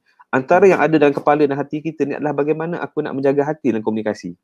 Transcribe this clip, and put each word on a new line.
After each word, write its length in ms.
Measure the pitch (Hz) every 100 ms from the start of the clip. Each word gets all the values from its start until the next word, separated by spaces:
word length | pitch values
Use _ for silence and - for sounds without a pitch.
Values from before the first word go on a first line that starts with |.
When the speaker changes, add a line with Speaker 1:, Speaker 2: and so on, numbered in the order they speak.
| _ _ _
Speaker 1:
antara 340 | 127 - 180
Speaker 2:
Hmm. 80 | 196
Speaker 1:
yang 100 | 175
ada 140 | 151 156
dalam 140 | 147
kepala 280 | 139 - 147
dan 140 | 143 139
hati 220 | 143 151
kita 240 | 160 151
ni 100 | 143
adalah 180 | - 147
bagaimana 420 | 143 147 156 165 175
aku 220 | - -
nak 120 | 151
menjaga 300 | 135 139 143 143
hati 240 | 147 131
dalam 120 | 110
komunikasi. 540 | 110 110 107 104 87 87